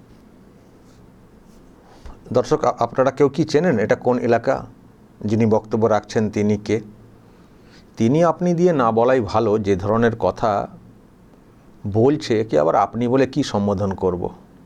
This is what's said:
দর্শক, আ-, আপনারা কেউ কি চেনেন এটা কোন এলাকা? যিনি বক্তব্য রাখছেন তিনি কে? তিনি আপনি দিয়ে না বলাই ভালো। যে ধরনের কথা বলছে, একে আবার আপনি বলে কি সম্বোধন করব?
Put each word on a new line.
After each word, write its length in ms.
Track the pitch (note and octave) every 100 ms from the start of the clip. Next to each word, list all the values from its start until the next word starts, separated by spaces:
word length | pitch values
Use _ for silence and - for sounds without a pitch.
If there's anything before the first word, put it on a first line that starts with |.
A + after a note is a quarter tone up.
| - - - - - - - - - - - - - - - - - - - - - - C3+
দর্শক, 320 | D3+ - D3+
আ-, 80 | B2 -
আপনারা 320 | A#2 - C3
কেউ 180 | C3 C#3+
কি 160 | D3+
চেনেন 340 | D3+ D3 F3+ A#2
এটা 160 | G#2+
কোন 240 | B2 A#2+ B2
এলাকা? 480 | B2 A#2 C3 B2+ A2+ - - - - -
যিনি 220 | G#2 A2 A2+
বক্তব্য 400 | G#2+ - A2+ A2
রাখছেন 440 | G#2 - A#2 G#2+
তিনি 280 | G#2+ G#2 G#2
কে? 220 | G#2+ A2 - - - - - - - - - - - -
তিনি 280 | A#2 D3+
আপনি 300 | E3+ D#3+ F3
দিয়ে 180 | E3 F3+
না 200 | D3+ A2+
বলাই 280 | A2 A#2+ C3
ভালো। 380 | G2 A2 A#2 G#2+
যে 180 | G2+ F#2+
ধরনের 400 | G2+ A2+ A#2 A2+
কথা 520 | F2+ - A2+ G2+ - - - - - - - - - - - - G#2+
বলছে, 540 | G2+ B2+ D3+ - A2
একে 180 | A2+ D3
আবার 160 | D3+
আপনি 340 | C#3+ G2+ A2+ A#2+
বলে 180 | C3+ C3
কি 160 | D3
সম্বোধন 500 | C3+ G#2 G2+ F#2+ G2+
করব? 380 | F2+ F#2 F2 - - - -